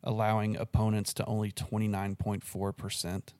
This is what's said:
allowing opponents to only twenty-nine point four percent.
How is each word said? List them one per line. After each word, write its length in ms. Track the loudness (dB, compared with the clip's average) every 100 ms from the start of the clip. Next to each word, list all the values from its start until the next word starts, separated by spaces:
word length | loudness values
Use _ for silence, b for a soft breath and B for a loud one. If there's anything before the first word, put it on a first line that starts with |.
allowing 540 | -2 2 4 4 2 0
opponents 560 | 0 2 4 2 0 -2
to 100 | 0
only 260 | 0 0
twenty-nine 640 | -4 -4 0 2 0 -2 -2
point 260 | -2 -2
four 300 | -4 -4 -2
percent. 600 | -2 -6 -4 -2 -4 -6 -18